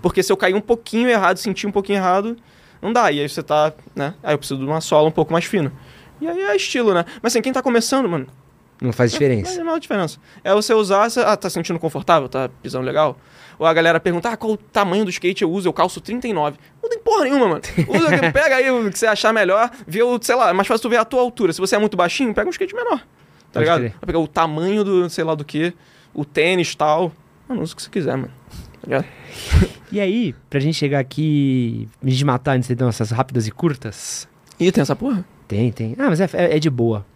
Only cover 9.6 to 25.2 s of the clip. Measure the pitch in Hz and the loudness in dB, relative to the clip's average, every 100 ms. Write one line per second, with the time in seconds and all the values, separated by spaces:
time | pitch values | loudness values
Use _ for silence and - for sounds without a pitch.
9.6 | 330 330 - 214 165 - _ - - 202 | -2 -4 -2 -4 -4 -8 _ -10 0 0
10.6 | 214 220 202 196 226 233 226 208 185 175 | 4 2 4 2 2 2 0 0 -2 -6
11.6 | 170 170 165 143 - 165 127 131 127 - | -4 -4 -4 -6 2 2 2 -4 -6 -8
12.6 | 139 131 127 143 151 123 _ - - - | -10 -6 -2 0 0 -2 _ -20 -20 -2
13.6 | 160 165 165 165 180 170 240 226 226 208 | 2 4 4 2 0 -2 -4 -6 -4 -4
14.6 | - 226 202 190 208 175 180 190 175 185 | -2 -2 0 0 -2 -2 -4 0 -2 0
15.6 | 185 180 180 175 151 233 247 190 147 147 | -2 0 -2 -2 -10 -8 -4 -2 -2 -4
16.6 | - _ 466 466 453 415 269 277 226 160 | -20 _ -6 -4 0 2 4 4 2 0
17.6 | - - 151 285 320 185 170 262 302 262 | -4 -2 0 2 4 4 2 2 2 4
18.6 | 269 254 214 - 220 208 214 226 185 202 | 2 2 0 0 0 2 2 2 2 2
19.6 | 240 - 196 170 240 247 - 247 208 180 | 2 -2 -8 0 2 0 0 2 4 4
20.6 | 196 220 240 233 226 247 247 - 180 160 | 2 0 2 0 2 0 0 0 -2 0
21.6 | 185 208 208 185 175 - 262 214 277 349 | 0 2 0 0 0 0 0 0 -4 -4
22.6 | 381 415 480 285 - _ _ _ _ - | -6 -4 -4 -4 -6 _ _ _ _ -2
23.6 | 156 165 120 - - 165 156 - 165 151 | 2 2 0 -8 -4 -2 -2 0 0 0
24.6 | 175 208 202 185 175 175 | 0 0 2 2 0 -4